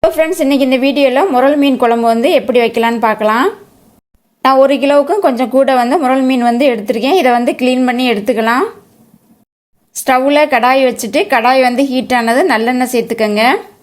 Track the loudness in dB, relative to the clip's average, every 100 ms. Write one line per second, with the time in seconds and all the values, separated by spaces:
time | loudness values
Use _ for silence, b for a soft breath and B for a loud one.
0 | -2 -2 -2 0 0 0 0 0 0 2
1 | 0 2 0 2 2 2 0 0 0 0
2 | 0 0 0 0 0 0 0 0 -2 0
3 | -2 -2 -2 0 -2 -4 -20 _ _ _
4 | _ _ _ _ 0 4 4 2 2 2
5 | 2 0 0 -2 -2 0 2 2 0 0
6 | 0 0 0 0 0 2 0 0 -4 -2
7 | 0 2 2 0 -2 -2 -2 0 -2 0
8 | -2 -2 -2 -2 0 0 -2 -6 _ _
9 | _ _ _ _ _ _ _ _ _ -12
10 | -2 0 2 2 2 2 2 2 0 -2
11 | -4 -2 0 0 2 2 2 0 0 -2
12 | -2 -2 0 0 0 0 -2 -2 -2 -2
13 | -4 -4 -2 0 0 0 -6 _